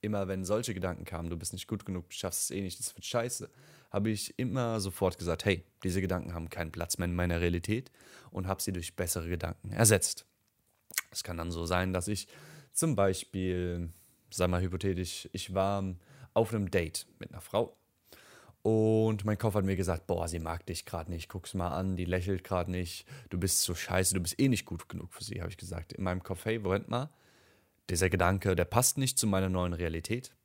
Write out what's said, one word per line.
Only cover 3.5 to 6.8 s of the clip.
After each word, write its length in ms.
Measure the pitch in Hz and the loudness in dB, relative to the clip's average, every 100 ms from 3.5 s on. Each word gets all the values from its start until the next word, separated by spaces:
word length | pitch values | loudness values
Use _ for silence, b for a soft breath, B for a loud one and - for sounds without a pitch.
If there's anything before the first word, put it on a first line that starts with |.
| B B B B | B B B B
habe 180 | 104 107 | 0 0
ich 280 | 104 - - | 0 -4 -4
immer 400 | 123 95 117 113 | -2 0 0 0
sofort 380 | 98 - 95 - | -2 2 0 2
gesagt, 260 | 87 82 | -2 0
„Hey, 220 | - 87 - _ | 2 2 0 _
diese 160 | 95 90 | -2 0
Gedanken 340 | 92 90 - | 0 -2 -2
haben 160 | 85 82 | -6 -6
keinen 220 | - 80 | -6 -6
Platz 260 | 80 | -4